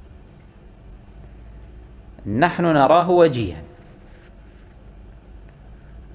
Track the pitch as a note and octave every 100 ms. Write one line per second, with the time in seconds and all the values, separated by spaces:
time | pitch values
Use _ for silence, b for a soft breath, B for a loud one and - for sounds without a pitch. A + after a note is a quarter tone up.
0 | - - - - - - - - - -
1 | - - - - - - - - - -
2 | - - G#2 A2 E3+ - F3 D3+ C3+ E3+
3 | E3+ F3+ E3 B2 G2 D#2 D#2 - - -
4 | - - - - - - - - - -
5 | - - - - - - b b b b
6 | -